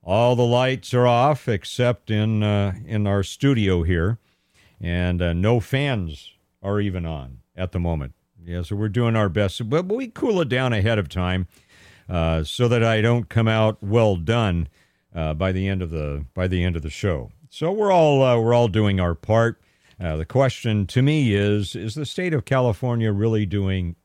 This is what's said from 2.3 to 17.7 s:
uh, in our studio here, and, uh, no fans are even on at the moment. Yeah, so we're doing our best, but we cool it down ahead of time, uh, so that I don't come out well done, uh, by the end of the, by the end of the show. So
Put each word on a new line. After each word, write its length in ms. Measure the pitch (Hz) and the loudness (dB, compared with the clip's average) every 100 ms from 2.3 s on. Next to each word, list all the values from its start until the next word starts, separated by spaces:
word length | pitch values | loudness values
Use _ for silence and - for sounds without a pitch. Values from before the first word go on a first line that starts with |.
| 110 | 0
uh, 320 | 104 104 101 92 | 2 0 0 -4
in 220 | - 110 104 | -6 -2 0
our 160 | 101 | 0
studio 640 | 95 - 139 123 101 90 | -2 0 0 2 2 2
here, 340 | 82 90 87 117 _ _ _ _ _ _ | 2 2 0 -2 _ _ _ _ _ _
and, 440 | 82 87 90 90 | -4 -2 0 0
uh, 100 | 87 | -2
no 280 | 85 101 120 | 0 2 0
fans 720 | - 135 143 120 85 71 - _ _ _ | 0 -2 -2 -4 -6 -10 -18 _ _ _
are 160 | 98 104 | -4 -2
even 280 | 104 92 82 | -2 -4 -6
on 320 | 76 64 64 _ - | -8 -12 -18 _ -10
at 160 | 90 | -6
the 80 | 90 | -4
moment. 320 | 85 82 69 - _ _ | -2 -4 -6 -14 _ _
Yeah, 160 | 85 87 | -12 -10
so 160 | 85 101 | -6 -4
we're 140 | 110 | -2
doing 260 | 104 117 113 | 0 0 2
our 140 | 104 | 0
best, 360 | 85 101 - 113 | 0 -2 -2 -2
but 160 | 147 185 | -2 -2
we 220 | 226 262 | -4 -6
cool 340 | - 262 196 | -4 0 0
it 80 | 151 | 0
down 240 | 127 131 | 0 0
ahead 240 | 113 101 113 | 0 2 0
of 100 | 85 | -2
time, 400 | 92 90 92 90 _ _ _ - - - | -2 -2 -2 -4 _ _ _ -20 -20 -6
uh, 380 | 90 80 80 | -2 0 0
so 240 | 80 - 123 | -4 -2 0
that 160 | 120 | 2
I 160 | 113 110 | 2 2
don't 300 | 110 120 113 | 2 0 0
come 180 | 117 110 | 0 2
out 340 | 110 110 107 | 2 2 0
well 340 | 101 113 110 92 | 0 2 2 2
done, 520 | 80 117 110 87 78 _ _ _ _ | 0 0 2 0 -4 _ _ _ _
uh, 180 | 82 78 | -6 -4
by 200 | 78 95 | -2 -2
the 140 | 92 95 | 0 -2
end 140 | 95 | -2
of 80 | 87 | -4
the, 380 | 80 73 73 71 | -4 -4 -6 -8
by 140 | - 92 | -4 -2
the 140 | 90 | 0
end 140 | 87 85 | 0 -2
of 60 | |
the 80 | 76 | -6
show. 400 | - 104 76 55 - - | -4 -4 -4 -6 -18 -20
So 240 | - 156 | -6 -4